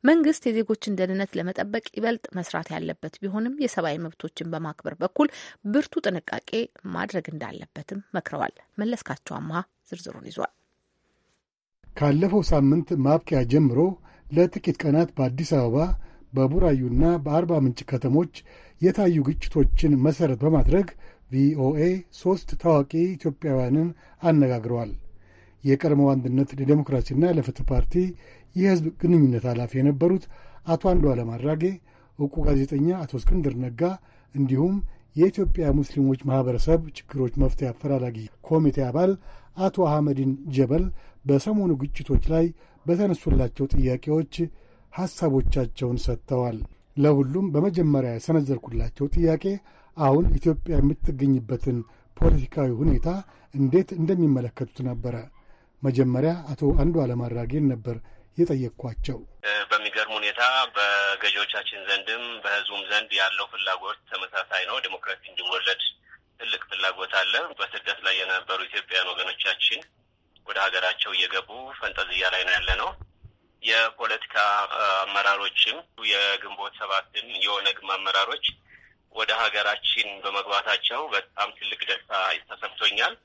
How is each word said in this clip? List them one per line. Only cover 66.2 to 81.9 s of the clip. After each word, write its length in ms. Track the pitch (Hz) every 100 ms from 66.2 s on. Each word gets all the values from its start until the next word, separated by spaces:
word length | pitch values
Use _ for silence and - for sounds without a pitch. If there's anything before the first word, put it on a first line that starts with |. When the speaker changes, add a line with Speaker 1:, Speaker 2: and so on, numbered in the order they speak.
| _ _
Speaker 3:
ትልቅ 260 | 110 107 -
ፍላጎት 480 | 95 95 92 92 98
አለ። 180 | 92 120 165
በስደት 460 | 143 98 107 95 101
ላይ 140 | 95 95
የነበሩ 440 | 92 92 92 95
ኢትዮጵያውያን 460 | 92 104 - 92 92
ወገኖቻችን 720 | 90 92 92 95 92 - 113 - _ _ _ _ _ -
ወደ 100 | 98
ሀገራቸው 500 | 95 92 92 - 107
እየገቡ 380 | 95 92 95 95 113 131
ፈንጠዝያ 520 | 139 104 - 92 92 92
ላይ 140 | 92
ነው 100 | 90
ያለ 160 | - 110 107
ነው። 140 | 160 - - _ - _ _ _
የፖለቲካ፣ 720 | 113 113 113 - 113 110 - 107 104 104 101
እ፣ 140 | - 104 95
አመራሮችም 800 | 98 101 98 98 98 - 110 - - -
የግንቦት 720 | 113 101 101 98 98 98 101 -
ሰባትም 520 | 101 98 - - 117 110
የኦነግም 560 | 101 101 98 98 98
አመራሮች 540 | 95 98 98 101 139 - - _ - _ _ _ 107
ወደ 160 | 110 110
ሀገራችን 720 | 113 104 104 107 - 117 107 98
በመግባታቸው 840 | 98 101 98 143 110 104 - 120 135
በጣም 420 | 101 - - 101
ትልቅ 260 | - - -
ደስታ 300 | -